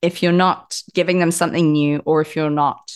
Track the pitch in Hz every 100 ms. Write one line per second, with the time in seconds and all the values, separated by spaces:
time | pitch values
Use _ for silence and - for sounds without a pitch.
0 | 170 175 180 175 185 - - - - -
1 | 180 180 165 170 170 160 165 151 147 147
2 | - 156 156 - 156 147 143 - -